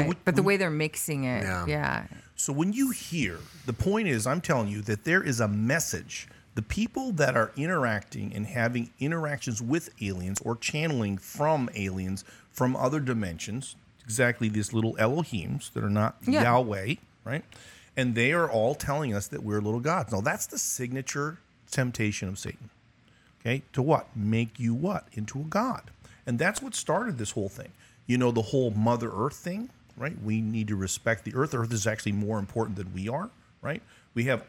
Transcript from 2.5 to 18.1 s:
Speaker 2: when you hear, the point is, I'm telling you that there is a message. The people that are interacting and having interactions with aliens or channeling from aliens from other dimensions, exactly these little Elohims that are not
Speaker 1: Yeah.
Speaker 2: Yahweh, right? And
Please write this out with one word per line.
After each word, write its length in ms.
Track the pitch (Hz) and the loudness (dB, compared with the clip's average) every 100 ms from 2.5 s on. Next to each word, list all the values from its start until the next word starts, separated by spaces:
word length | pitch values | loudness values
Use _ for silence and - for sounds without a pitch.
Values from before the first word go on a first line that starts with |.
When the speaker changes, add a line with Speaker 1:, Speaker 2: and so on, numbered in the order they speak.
Speaker 2:
when 200 | 143 180 | 2 2
you 180 | 220 269 | 2 0
hear, 460 | - - 165 107 82 - - - | -2 -4 -2 -2 -2 -12 -10 -6
the 60 | |
point 360 | 113 180 208 208 | -2 2 2 2
is, 180 | 120 110 | 0 2
I'm 140 | 160 | -2
telling 260 | - 139 104 | 2 0 2
you 140 | 104 | -2
that 220 | 107 107 - | -2 -2 2
there 180 | 180 | 2
is 160 | - 117 | 2 2
a 80 | 110 | 2
message. 800 | 101 110 160 - 87 - - - - - | 2 2 2 0 -4 -8 -14 -14 -20 -8
The 80 | - | -6
people 520 | 107 - 226 - 262 | -4 -2 -2 -2 -2
that 240 | 170 139 127 | 2 4 4
are 140 | 110 - | 2 0
interacting 760 | 151 180 123 104 - - 101 - | -2 2 2 0 -2 -8 -6 -6
and 100 | 107 | -4
having 440 | 131 117 123 117 - | 0 0 0 -4 -4
interactions 640 | 139 170 156 143 - 110 | -2 -2 -4 -4 -4 -4
with 280 | 117 160 - - | 0 0 -2 -6
aliens 380 | 101 92 92 98 | -4 -2 -4 -4
or 160 | - 117 | -4 -4
channeling 600 | - 151 160 139 104 98 | -2 -2 0 0 0 -2
from 520 | - - 147 156 120 | -6 0 2 2 0
aliens 520 | 107 95 92 92 98 - - - | -2 -2 -2 -2 -4 -8 -20 -20
from 240 | - 123 131 | 0 2 2
other 240 | 131 151 | 2 0
dimensions, 760 | 131 117 98 82 - 113 131 - - _ | 0 0 -2 -4 -6 -8 -8 -16 -20 _
exactly 460 | - 110 120 117 113 | -8 2 2 4 0
these 240 | 107 101 | 0 0
little 220 | 113 113 110 | 0 0 2
Elohims 760 | 110 151 165 107 - 131 - | 2 2 -2 -4 -4 -6 -4
that 100 | - | -4
are 60 | 107 | 0
not 280 | 104 107 - - | 2 2 0 2
Speaker 1:
Yeah. 160 | 294 | 4
Speaker 2:
Yahweh, 520 | 120 123 120 98 98 165 - _ | 6 6 4 -2 -2 -4 -6 _
right? 220 | - 143 - - - - - - | -6 -6 -6 -18 -20 -20 -10 -2
And 200 | 127 | 0